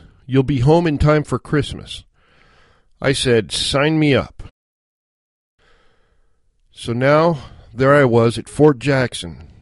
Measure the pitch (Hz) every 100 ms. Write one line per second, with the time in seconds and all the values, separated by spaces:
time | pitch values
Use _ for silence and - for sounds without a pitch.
0 | - _ - 131 131 139 127 170 170 143
1 | 151 151 143 120 - 151 - - - -
2 | - _ _ _ _ _ _ _ _ -
3 | 135 135 131 117 104 - - 135 147 156
4 | 151 123 71 - - _ _ _ _ _
5 | _ _ _ _ _ _ _ _ _ _
6 | _ _ _ _ _ _ _ - - 117
7 | 135 151 165 156 - - - 113 135 143
8 | 131 117 117 110 - - 151 127 131 135
9 | 123 - 85 71 - -